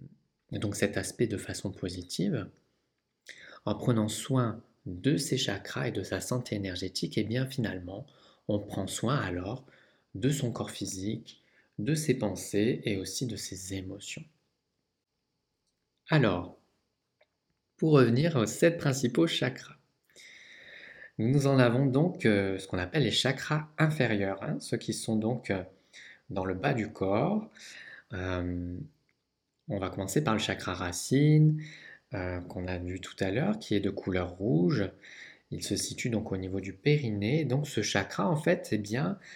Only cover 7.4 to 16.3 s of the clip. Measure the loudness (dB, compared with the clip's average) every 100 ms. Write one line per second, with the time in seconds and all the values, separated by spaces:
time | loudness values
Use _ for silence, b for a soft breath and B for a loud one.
7.4 | -2 -2 -4 -4 -8 -10 -12 b b b
8.4 | -4 -4 -2 -6 -6 -2 0 0 -2 -4
9.4 | -4 -8 -12 b b b b -2 0 2
10.4 | -2 -2 -6 -6 -8 -6 -4 -6 -8 -20
11.4 | b b b -6 -2 0 2 2 0 -2
12.4 | -2 2 2 2 -2 -2 -4 -6 -6 -6
13.4 | -10 -12 -8 -8 -8 -10 -12 -14 -14 _
14.4 | _ _ _ _ _ _ _ _ _ _
15.4 | _ _ _ _ _ _ 2 4 4